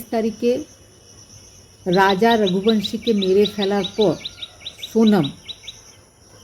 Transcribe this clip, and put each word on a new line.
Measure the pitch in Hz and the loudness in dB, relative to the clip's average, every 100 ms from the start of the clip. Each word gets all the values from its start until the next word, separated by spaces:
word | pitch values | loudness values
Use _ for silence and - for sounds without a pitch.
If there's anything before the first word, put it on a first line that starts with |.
| - | -2
তারিখে | 233 220 208 240 262 311 - _ _ - - - - - - - _ 190 | -4 -4 -2 -2 -2 -6 -18 _ _ -20 -20 -20 -20 -20 -20 -20 _ -2
রাজা | 180 190 196 233 233 | 2 2 4 2 2
রঘুবংশীকে | 202 185 202 220 - 220 240 | 2 0 0 0 -2 -6 -2
মেরে | 208 190 190 208 | -2 2 2 2
ফেলার | 208 196 202 190 - | 0 -4 -2 -4 0
পর | 202 147 - - - - - - - | 0 0 -6 -16 -20 -18 -20 -16 -6
সোনম | 220 226 202 139 - - - - - - - _ _ _ - | 2 4 4 0 -6 -18 -20 -20 -20 -20 -20 _ _ _ -18